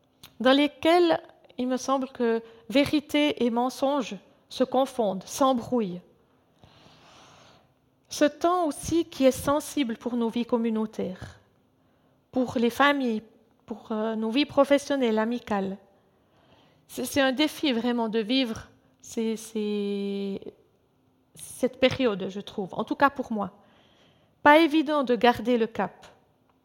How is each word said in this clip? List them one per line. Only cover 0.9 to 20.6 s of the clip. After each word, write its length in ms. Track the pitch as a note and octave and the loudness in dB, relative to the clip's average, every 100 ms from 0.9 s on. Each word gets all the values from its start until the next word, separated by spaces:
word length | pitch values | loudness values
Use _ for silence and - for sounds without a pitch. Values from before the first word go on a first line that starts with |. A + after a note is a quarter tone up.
| F4 F4 - - - - - | 4 4 2 -4 -20 -16 -8
il 100 | B3+ | -4
me 100 | B3+ | -4
semble 320 | - C4+ C4 | -2 -2 -2
que 340 | - A#3 A3+ A3+ - - | -2 -2 -2 -4 -18 -2
vérité 760 | B3 C#4+ D4+ - D4 D4 - | 2 2 0 0 0 0 0
et 60 | A#3+ | 0
mensonge 680 | A#3 B3 - C4+ C#4+ A3 F#3+ - _ _ | 0 -2 -2 -2 0 -4 -10 -16 _ _
se 160 | - | -4
confondent, 600 | B3+ C4 C4 - G#3+ F#3 | 0 0 0 -2 -2 -4
s'embrouillent. 800 | - - C4 B3+ A3+ B3+ G3+ F3+ - _ _ _ _ _ _ _ - - - - - - - _ _ _ _ _ _ | -6 0 2 2 0 -2 -2 -6 -14 _ _ _ _ _ _ _ -20 -20 -20 -20 -20 -20 -20 _ _ _ _ _ _
Ce 160 | - D4 | 0 0
temps 420 | D4 E4+ F4+ E4 | 2 0 2 0
aussi 380 | C4+ - D#4+ - | -4 -2 -2 -2
qui 200 | - C4 | 2 2
est 60 | |
sensible 680 | B3 - C#4+ - - B3 A3+ | 2 0 -2 -2 -4 -4 -4
pour 200 | B3 A#3+ | -6 -4
nos 120 | A3+ | -2
vies 160 | A#3+ A#3 | -2 -2
communautaires, 920 | A#3+ A3+ A3 A3 - G3 F#3 - - _ _ _ _ _ _ _ _ _ | -2 0 -2 -4 -6 -8 -8 -16 -20 _ _ _ _ _ _ _ _ _
pour 280 | B3+ A#3+ B3 | -4 -2 0
les 100 | A#3 | 0
familles, 540 | A#3 C#4+ C#4+ B3+ A3 - _ _ _ - | 4 4 4 0 -4 -6 _ _ _ -16
pour, 260 | G#3 - | -14 -8
euh, 240 | A3 A3 A3 | -4 -4 -4
nos 140 | A3 | -2
vies 160 | A#3 D4 | 0 0
professionnelles, 720 | - C#4 C#4 - C#4+ A#3+ A3 | 2 4 4 2 0 0 0
amicales. 600 | A3 A#3+ - G3+ G3 G3 _ _ _ _ _ _ _ _ _ _ _ | 0 -4 -4 -4 -4 -8 _ _ _ _ _ _ _ _ _ _ _
C'est, 180 | - B3 | -10 -4
c'est 160 | C#4+ | 0
un 100 | C4 | 2
défi 420 | B3+ D4+ - D#4 | 2 0 0 -2
vraiment 340 | A3+ B3 A#3+ A3+ | 0 0 -2 -2
de 120 | A3 | -2
vivre 480 | G#3 C4 B3 A3 - _ _ _ | 0 0 0 -4 -14 _ _ _
ces, 340 | - - A3+ A3 | -12 -6 -4 -4
ces, 1040 | - A3 G#3 G#3 G3+ G3+ G3+ G3 G3 G3 - - | -6 -6 -4 -2 -4 -4 -6 -6 -6 -8 -12 -20